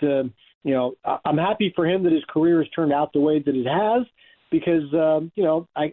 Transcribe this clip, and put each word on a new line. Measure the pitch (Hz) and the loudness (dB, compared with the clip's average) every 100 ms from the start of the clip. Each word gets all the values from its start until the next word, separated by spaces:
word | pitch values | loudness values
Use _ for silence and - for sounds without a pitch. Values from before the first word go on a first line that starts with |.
uh, | 147 139 131 - _ _ | -2 0 -2 -8 _ _
you | 143 | -4
know, | 131 127 - | -2 -2 -6
I, | - - | -6 -6
I'm | - 151 | -2 -2
happy | 180 214 196 | -2 -2 -2
for | - 165 | 0 0
him | 190 | 0
that | 175 | 2
his | 160 - | 0 0
career | 156 165 170 | 0 2 2
has | 151 | 0
turned | - 156 | -2 0
out | 143 151 | 0 0
the | 147 | 0
way | 151 151 | 2 2
that | 143 | 0
it | 135 123 | -2 -2
has, | 165 214 240 240 _ _ _ _ | 0 0 0 -2 _ _ _ _
because, | 165 175 165 143 | -2 0 0 0
um, | 160 156 156 165 | 0 2 2 -2
you | - | -2
know, | 175 160 170 | 0 0 -2
I, | - 151 | -6 -6